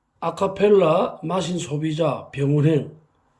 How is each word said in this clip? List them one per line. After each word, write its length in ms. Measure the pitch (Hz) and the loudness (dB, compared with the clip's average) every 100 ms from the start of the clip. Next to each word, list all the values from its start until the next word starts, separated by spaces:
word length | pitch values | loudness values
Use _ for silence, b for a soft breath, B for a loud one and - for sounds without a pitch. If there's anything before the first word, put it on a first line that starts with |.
| _ _ | _ _
아카펠라 1000 | 170 165 190 - 202 202 165 170 - - | -8 -4 -4 0 4 6 4 2 0 -4
마신 360 | 160 185 160 180 | -6 -4 -4 -6
소비자 680 | 127 147 156 156 160 113 - | -6 -4 -4 -2 -2 -2 -8
병원행 640 | 135 139 147 147 156 - - _ _ _ | -4 0 2 4 2 -2 -14 _ _ _